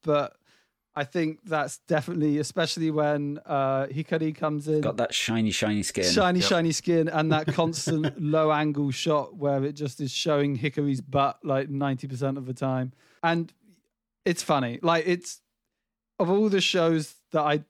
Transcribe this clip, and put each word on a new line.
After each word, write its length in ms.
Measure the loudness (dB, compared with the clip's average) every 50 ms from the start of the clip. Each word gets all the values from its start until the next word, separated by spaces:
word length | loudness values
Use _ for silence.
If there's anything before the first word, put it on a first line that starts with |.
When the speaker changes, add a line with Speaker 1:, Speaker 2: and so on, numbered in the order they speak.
| _
Speaker 1:
but 320 | 2 2 2 2 -2 _ _ _ _ _ _ _ _ _ _ _ _ _
I 80 | -6 -6
think 360 | -4 _ -2 -2 -2 -2 -6 _
that's 340 | -4 -2 -2 -2 -4 -6 -12 _ _
definitely, 500 | 0 0 0 -2 -4 0 0 2 2 0
especially 500 | -2 -4 -2 -2 -2 -2 -2 -2 -2 -2
when, 480 | 0 0 0 0 0 0 -2 -4 -6 -8 -6
uh, 400 | -4 -2 0 0 0 0 -2 -2 -4
Hikari 480 | -6 -8 -4 -2 -2 -2 0 -2 -4
comes 320 | -2 -4 -2 -2 -2 -2 0
in. 140 | 0 0
Speaker 2:
Got 160 | 0 0 0 0
that 160 | -2 -2 0
shiny, 380 | -4 -2 0 0 0 2 0
shiny 320 | 0 0 0 0 0 0 -2
skin. 220 | -2 -2 -2 0 2
Speaker 1:
Shiny, 280 | 4 4 4 4 4 2
Speaker 2:
Yep. 100 | 2 4
Speaker 1:
shiny 220 | 2 2 2 2
skin, 360 | 0 -2 0 2 2 2 2 2
and 240 | 2 0 2 2
that 160 | 2 2 2 0
Speaker 2:
<laughs> 60 | 0
Speaker 1:
constant 680 | 0 0 0 0 -4 -2 -2 -2 0 0 -2 -4 -2
low 300 | -2 0 2 4 4 4
angle 400 | 4 4 2 0 0 0 -2 -2
shot 440 | -2 -2 0 0 2 0 0 -2 -8
where 280 | -4 -2 0 0 0 0
it 100 | -2 -4
just 260 | -4 -6 -8 -6 -6
is 120 | -6 -6
showing 460 | -4 -4 0 2 2 2 2 2 0 0
Hikari's 440 | -2 -2 -2 0 0 0 0 -2
butt, 380 | -4 -2 0 2 2 2 0 _ -4
like, 260 | -2 -2 -2 -2 -2
ninety 380 | -4 -2 -2 -2 -2 -4 -6 -10
percent 300 | -8 -4 -4 -4 -4 -4
of 80 | -6
the 80 | -10 -8
time. 400 | -4 -4 -2 -2 -2 -4 -6 -8 _ _ _ _ _ -2
And 280 | 0 0 0 -2 -4 _ _ _ _ _ _ _ _ _ _ _ _ _ _ _
it's 160 | -2 -2 -2 0
funny. 360 | 0 0 2 2 -2 -4 -2
Like, 220 | 0 2 2 2 2 0
it's, 340 | -2 -2 -2 -12 -16 -18 _ _ _ _ _ _ _ _ _ _ _ _ _ _ _ _
of 100 | 0 2
all 200 | 2 2 4 4
the 120 | 2 2
shows 540 | 2 2 2 4 4 4 4 2 0 -4 -10 _ _ _
that 100 | -2 0
I 220 | 2 2 0 0 -2 _